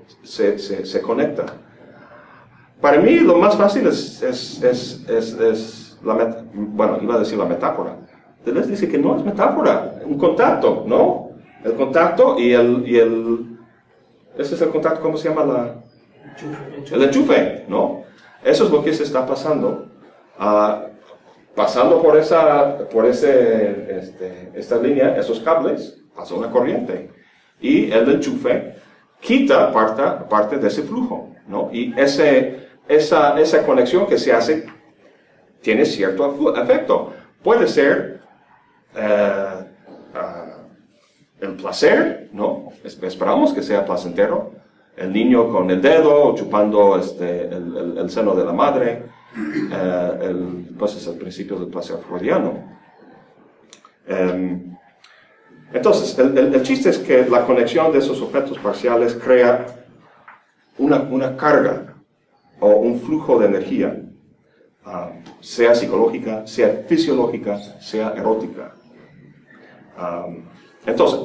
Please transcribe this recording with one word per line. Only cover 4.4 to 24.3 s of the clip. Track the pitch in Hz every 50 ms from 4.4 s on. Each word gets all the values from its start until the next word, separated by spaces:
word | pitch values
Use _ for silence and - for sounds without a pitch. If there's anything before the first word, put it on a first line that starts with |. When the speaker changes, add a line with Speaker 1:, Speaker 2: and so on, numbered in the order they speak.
| - - - -
Speaker 1:
es, | 120 127 123 120 - - - - - -
es, | 113 113 113 - - -
es | 113 113 107 110 - - - - - - - - -
la | 110 110
met-, | 113 113 113 - - - - 98
bueno, | 104 104 104 - 107 110 - - 92
iba | 98 117 117
a | 110
decir | 104 107 110
la | 101 -
metáfora. | - - - 143 156 - - - - - - - - _ _ _ _ _ _ -
Deleuze | 180 90 - - 196
dice | 202 - 180 160
que | 151
no | 139 156 180 -
es | - -
metáfora, | 208 202 - 226 - - 311 - - 208 - - - - - -
un | 156 143
contacto, | - 180 165 - - 254 311 - - - - - - -
¿no? | 107 131 214 311 359 349 - - - - - - _ - - -
El | - 117
contacto | 131 135 127 - 165 170 - - - 254 - -
y | 120 120 123
el, | 120 120 120 120 123 127 120
y | 113 120
el... | 117 113 113 113 113 113 117 117 117 - - - - - _ _ _ _ _ _ _ _ _ _ _ _ _ -
Ese | - 147 - 170
es | -
el | 165 156
contacto, | - 151 165 160 160 -
¿cómo | 165 151 -
se | - - 160
llama | 156 151 139
la? | 135 127 123 120 117 - - - _ _ _ _ _ _ _ -
Speaker 2:
Enchufe. | - - - - - - - - - - - - - 113
Speaker 1:
El | 123 139
enchufe, | 143 - 269 - - - - 92 - - - -
¿no? | 101 - - - - - - - - - _ _ - _ - -
Eso | 131 117 - 151
es | 139
lo | 151 147 135
que | 156 151
se | - 147
está | 139 131 127 127
pasando. | - - - - 156 151 123 98 104 - - - - - - - - _ _ _ _ _ -
Ah, | 101 104 104 104 107 107 - - - - - - _ _ - _ _ - _ _ _ _ -
pasando | 107 - - - 123 135 170 170 165
por | 165 151 156
esa, | 156 151 - 175 160 156 151 143 143 143 139 - - - -
por | 113 110 110
ese, | 123 123 - 151 139 131 123 120 113 113 107 104 101 98 98 - 98 95 92
este, | 92 - - - 92 92